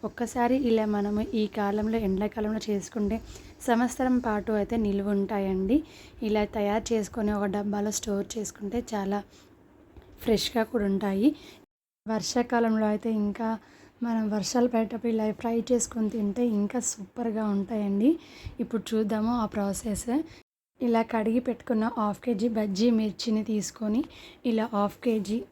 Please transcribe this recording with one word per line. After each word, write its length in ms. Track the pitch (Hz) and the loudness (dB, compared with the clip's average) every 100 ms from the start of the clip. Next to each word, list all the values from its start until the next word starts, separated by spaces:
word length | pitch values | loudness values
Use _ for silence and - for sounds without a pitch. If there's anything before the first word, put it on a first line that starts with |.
| 220 | -8
ఒక్కసారి 480 | - 233 254 240 254 254 | -4 -4 0 2 4 4
ఇలా 140 | 226 214 208 | 4 4 2
మనము 260 | 202 208 214 226 | 2 0 0 0
ఈ 40 | 214 - | 0 0
కాలంలో, 400 | 202 208 214 226 208 | 0 0 0 0 0
ఎండాకాలంలో 520 | 190 208 220 214 220 214 | 0 0 -2 -2 -2 -2
చేసుకుంటే 500 | 202 175 240 202 220 - - - - - | -2 -2 -4 -2 -2 -6 -16 -18 -10 0
సంవత్సరం 480 | 233 247 - 262 247 240 | 2 2 0 2 2 2
పాటు 320 | 208 208 214 | -2 0 0
అయితే 160 | 202 233 | 0 0
నిలువ 400 | 214 196 196 202 | 0 0 0 0
ఉంటాయండి. 640 | 196 208 196 190 190 285 302 - - - 220 | 0 0 0 0 2 2 0 -16 -20 -6 -2
ఇలా 160 | 214 208 226 | 0 0 0
తయారు 300 | 202 214 - | 0 0 0
చేసుకొని 400 | 226 202 - 208 208 | -2 -2 -2 -2 0
ఒక 100 | 202 196 | 0 -2
డబ్బాలో 360 | 208 202 208 208 | -2 -2 -2 -4
స్టోర్ 260 | - 202 196 233 | -2 -4 -4 -6
చేసుకుంటే 440 | 208 - 208 233 240 | -8 -8 -4 -4 -4
చాలా 280 | 214 196 202 196 - - - - - - - - - | -4 -2 -2 -4 -20 -20 -20 -20 -20 -20 -20 -20 -8
ఫ్రెష్‌గా 380 | - 220 - 247 220 | 2 2 2 0 0
కూడా 140 | 247 202 | 0 2
ఉంటాయి. 400 | 196 208 196 240 302 - - - _ _ _ - | 2 0 4 4 2 -12 -20 -20 _ _ _ -4
వర్షాకాలంలో 760 | 220 - 254 240 240 233 220 214 | -4 0 -2 2 2 2 2 2
అయితే 180 | 208 226 220 | 0 0 0
ఇంకా 240 | 208 196 226 226 - - - _ 233 | 0 -2 -4 -4 -8 -20 -20 _ -2
మనం 180 | 226 220 | 0 0
వర్షాలు 340 | 208 190 254 247 | 0 0 2 2
పడేటప్పుడు 380 | 240 220 233 233 | 2 0 -2 -2
ఇలా 120 | 226 214 214 | 0 0 -2
ఫ్రై 160 | 233 233 226 | -2 -2 2
చేసుకొని 380 | 240 - 240 214 | 2 2 0 -2
తింటే 300 | 226 202 196 247 208 | 0 -2 2 2 2
ఇంకా 200 | 202 254 - | 0 -2 -4
సూపర్గా 540 | - 190 - 240 214 214 196 | -6 -10 -4 -4 -2 0 0
ఉంటాయండి. 540 | 196 220 208 196 240 330 - - - - | 0 -2 0 4 4 4 -2 -16 -16 -8
ఇప్పుడు 200 | 240 226 190 | -4 -4 -2
చూద్దాము 420 | 220 214 214 220 240 | 0 0 0 0 0
ఆ 20 | 220 214 | 0 -2
ప్రాసెస్. 500 | 202 190 233 196 - 254 320 - _ _ _ _ 247 | -2 -2 -4 -4 0 -2 -2 -10 _ _ _ _ 2
ఇలా 140 | 226 226 | 2 2
కడిగి 280 | 226 214 233 247 | 0 2 0 0
పెట్టుకున్న 420 | 233 - 226 220 240 | -6 0 0 0 0
హాఫ్ 240 | 208 202 - | -2 -2 -2
కేజీ 240 | 214 240 220 | 0 0 0
బజ్జీ 300 | 214 185 233 226 | -2 2 4 4
మిర్చిని 440 | 214 180 - 214 220 | 2 -2 -2 0 0
తీసుకొని 520 | 214 - - 214 220 330 - - - 254 | -2 -2 -6 -2 0 -2 -8 -20 -6 -2
ఇలా 160 | 226 226 208 | 0 0 0
హాఫ్ 220 | 202 - 254 | 0 0 0
కేజీ 320 | 220 185 220 392 | 0 0 -4 -4